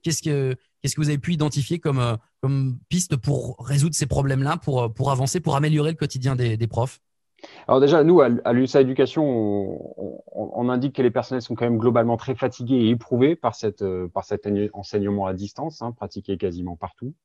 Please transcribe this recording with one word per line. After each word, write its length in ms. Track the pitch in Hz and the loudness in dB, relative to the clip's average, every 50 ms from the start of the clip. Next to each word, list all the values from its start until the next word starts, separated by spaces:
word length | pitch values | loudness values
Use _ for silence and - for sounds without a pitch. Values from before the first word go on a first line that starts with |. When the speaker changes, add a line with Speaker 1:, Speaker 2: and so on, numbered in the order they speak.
Speaker 1:
qu'est-ce 180 | _ 170 156 - | _ -4 -4 -2
que, 360 | - 160 147 143 135 131 127 - _ _ _ _ | -2 -2 0 0 0 -2 -4 -6 _ _ _ _
qu'est-ce 160 | - 139 - | -6 -6 -2
que 40 | - | -2
vous 100 | 156 147 | 0 0
avez 80 | 147 143 | 0 -2
pu 140 | - - | -2 -2
identifier 460 | 175 151 151 147 - 147 135 - 170 170 | 0 0 0 0 0 -2 -2 -2 -4 -4
comme, 220 | _ 156 139 131 | _ -2 0 0
euh, 160 | 123 120 113 104 _ _ _ _ | 0 0 -2 -4 _ _ _ _
comme 380 | - 135 139 135 135 131 127 - _ _ | -4 -2 0 0 -2 -2 -4 -6 _ _
piste 280 | - 180 - - 156 | -2 -2 -2 0 -2
pour 400 | 127 - 143 139 127 123 120 123 - | -2 0 -2 -2 -2 -2 -6 -10 -10
résoudre 340 | 120 117 139 143 139 170 147 | -6 -2 0 2 2 2 0
ces 120 | - 156 | -2 -2
problèmes-là, 500 | 123 - 143 139 139 135 135 135 143 165 | 0 0 0 2 2 2 0 0 0 -2
pour, 260 | 170 - - 135 123 | -2 -2 -2 -2 0
euh, 60 | 120 113 | 0 -2
pour 240 | 110 - 127 139 | -2 -2 -2 0
avancer, 260 | 139 123 131 127 - 180 | 0 0 0 0 -2 -2
pour 160 | 156 156 139 | 0 0 0
améliorer 360 | 139 147 151 156 151 147 156 | 2 2 2 2 2 2 0
le 60 | 165 | -2
quotidien 380 | 156 151 143 - 135 123 139 135 | -2 -4 -6 -4 -2 -2 -2 0
des, 220 | 123 123 117 110 | 0 0 0 0
des 100 | 110 117 | 0 -2
profs ? 320 | 110 - 117 117 135 - _ _ _ _ _ _ _ _ _ - - - - - - | -2 0 -2 -2 -2 -4 _ _ _ _ _ _ _ _ _ -20 -20 -20 -14 0 2
Speaker 2:
Alors 120 | 131 131 | 4 6
déjà, 220 | 139 143 160 160 | 6 6 6 6
nous, 180 | 147 160 180 175 | 6 8 8 8
à 60 | 139 | 8
l-, 160 | 120 120 117 - | 6 4 0 2
à 80 | - | 2
l'unsa 280 | 120 123 131 123 - 147 | 2 2 2 4 4 4
Éducation, 440 | 135 127 131 135 139 120 - 165 156 | 4 4 4 0 0 0 2 0 0
on, 960 | 143 127 117 107 104 101 101 98 95 - - - - - - 101 90 62 - - - | 0 0 0 0 0 0 -2 -2 -4 -8 -10 -12 -16 -12 -12 -12 -12 -12 -14 -18 -14
on, 180 | - - 107 - - | -10 -8 -8 -6 -4
on 140 | 113 120 123 | -4 -2 0
indique 260 | 127 123 127 143 - | 0 0 -2 -2 -2
que 60 | - | 2
les 100 | 131 120 | 0 2
personnels 300 | 113 123 117 - 135 127 | 2 0 -4 -2 -6 -6
sont 120 | 117 - 117 | -6 -6 -6
quand 120 | - 120 | -2 0
même 120 | 120 120 113 | 0 0 2
globalement 380 | 110 123 117 120 117 117 117 | 2 2 4 4 2 2 0
très 180 | 113 - - 127 | -2 -2 -6 -4
fatigués 420 | 120 - 123 - - 127 117 135 | -2 -4 -4 -4 -6 -2 0 2
et 120 | 127 117 110 | 4 4 4
éprouvés 460 | 120 117 - - 131 120 127 147 170 | 2 0 -2 -4 0 2 2 2 2
par 180 | - - 117 107 | 0 -2 -4 -4
cette, 280 | - - 107 98 _ | -2 -6 -6 -4 _
euh, 260 | 104 95 92 90 90 87 | -6 -4 -4 -4 -6 -6
par 160 | _ 98 - | _ -8 -6
cet 200 | - 104 101 - | -6 -8 -6 -4
enne-, 260 | 104 101 101 104 104 | -2 -2 -2 -2 -4
enseignement 540 | - 101 98 - - 104 101 101 101 101 98 | -6 -12 -16 -6 -4 -4 -2 -2 -2 -2 -2
à 80 | 95 95 | -4 -4
distance, 480 | 92 101 101 - - 139 160 156 - | -6 -8 -10 -10 -10 -10 -10 -10 -8
hein, 100 | 113 120 | -10 -10
pratiqué 440 | 117 _ 104 98 - 101 - - 98 | -8 _ -12 -12 -12 -12 -8 -6 -6
quasiment 380 | 87 - 95 85 87 90 90 85 | -4 -4 -4 -4 -6 -8 -10 -10
partout. 400 | 80 - 90 _ _ 120 131 156 _ _ | -10 -12 -14 _ _ -14 -14 -14 _ _